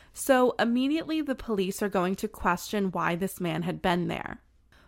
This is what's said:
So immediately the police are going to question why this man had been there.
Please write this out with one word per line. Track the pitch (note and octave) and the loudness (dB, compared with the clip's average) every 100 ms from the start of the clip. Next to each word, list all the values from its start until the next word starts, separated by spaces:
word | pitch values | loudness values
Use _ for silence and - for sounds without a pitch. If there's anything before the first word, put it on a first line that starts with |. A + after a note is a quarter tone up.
| - | -20
So | - - C4 B3+ - | -4 4 6 6 4
immediately | A3+ A#3+ C4+ D#4+ D#4 D#4 | 2 2 2 0 -2 -2
the | D4 B3+ | -2 -4
police | - G3+ F#3 - | -2 -2 0 -2
are | G#3 | 0
going | G3 F3+ G3 | 2 0 0
to | G#3+ | -4
question | - G3 F3 - G#3 F#3+ | -2 0 0 -2 -2 0
why | E3+ E3 | 0 -2
this | E3+ F#3+ - | 0 -2 -2
man | F3 D#3 | -2 -2
had | E3+ D#3+ | -2 0
been | F#3 F3 E3+ | 0 2 0
there. | - - - _ _ _ - | -4 -6 -12 _ _ _ -20